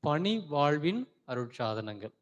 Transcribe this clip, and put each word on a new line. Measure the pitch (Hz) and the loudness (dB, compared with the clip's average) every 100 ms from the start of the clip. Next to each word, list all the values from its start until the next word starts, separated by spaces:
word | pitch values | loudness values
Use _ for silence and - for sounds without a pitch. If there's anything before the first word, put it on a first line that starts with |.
பணி | 156 147 185 226 | 2 2 2 0
வாழ்வின் | 170 147 143 151 156 214 262 _ - | 0 2 4 4 0 -2 -6 _ -8
அருட்சாதனங்கள். | 123 120 - 117 110 107 107 107 _ | -6 -6 -4 -4 -2 -6 -8 -12 _